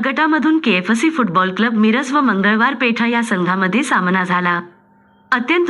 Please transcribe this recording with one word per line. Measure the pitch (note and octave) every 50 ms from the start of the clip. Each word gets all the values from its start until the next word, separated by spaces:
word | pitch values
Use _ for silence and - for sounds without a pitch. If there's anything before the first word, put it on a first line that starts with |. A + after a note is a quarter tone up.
| A3
गटामधून | C4+ C#4 C#4+ D#4 D#4 D#4 D#4 A#3+ D#4 D#4+ D#4+
केएफसी | - A3+ F#3+ F3+ F3+ - A#3 A3+ D#4+ D#4+
फुटबॉल | D#4+ - A#3+ F3+ E3 F#3 F#3 F#3 F#3
क्लब | G3 A3 A#3+ A#3
मिरज | G#3+ G#3+ G#3+ A3 B3+ C#4+ B3+ C#4
व | D4
मंगळवार | C#4 A#3+ G3 G3 F#3+ G3+ A3 A3 A#3 C4 C#4
पेठा | B3 C4+ A#3 A3+ A#3 A#3
या | A#3 A#3+ A#3+ A#3
संघामध्ये | A#3 G3+ F3+ F3 F3 F#3 F#3+ F#3+ F#3 F#3 A#3+ D4+
सामना | - D4 G3+ F3+ F3 F#3 F#3+ F#3
झाला. | F3+ F3 F3+ F3+ F3 F3 E3+ F3 - - _ _ _ _ _ _ _ _ _ _ _ -
अत्यंत | B3 A#3+ - E4 F4 E4+ E4+